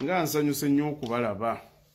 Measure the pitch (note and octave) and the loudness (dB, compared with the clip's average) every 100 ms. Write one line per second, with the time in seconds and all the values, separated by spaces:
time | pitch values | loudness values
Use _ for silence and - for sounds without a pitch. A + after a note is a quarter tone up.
0 | C3+ F3+ D#3+ D3+ D3 C#3+ C#3+ C#3+ D3 D3 | -2 0 0 2 0 0 2 2 2 -2
1 | A#2+ A#2+ A#2 G2+ A2+ G2+ - - _ | -2 -2 -2 -2 -2 -4 -8 -20 _